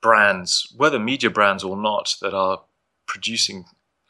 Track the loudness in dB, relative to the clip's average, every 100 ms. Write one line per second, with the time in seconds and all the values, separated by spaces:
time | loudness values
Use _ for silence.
0 | 2 4 4 2 -2 -4 -4 -2 0 0
1 | -2 0 0 2 2 2 -4 -4 -2 -2
2 | -4 -6 -4 -2 -2 -2 _ _ _ _
3 | -12 -8 -6 -4 -4 -6 -16 _ _ _
4 | _